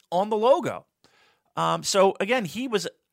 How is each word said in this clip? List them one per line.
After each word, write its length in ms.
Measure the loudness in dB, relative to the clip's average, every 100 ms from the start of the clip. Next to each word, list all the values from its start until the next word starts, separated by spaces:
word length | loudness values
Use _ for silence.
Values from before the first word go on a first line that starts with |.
| _
on 180 | -2 -2
the 80 | 2
logo. 480 | 4 2 0 -8 -14 _ _ _ _ _ _ -4
Um, 280 | -2 -2
so 320 | 0 4 4 2
again, 260 | -2 -2 -4
he 220 | -8 -4
was, 200 | -4 -6 -12 _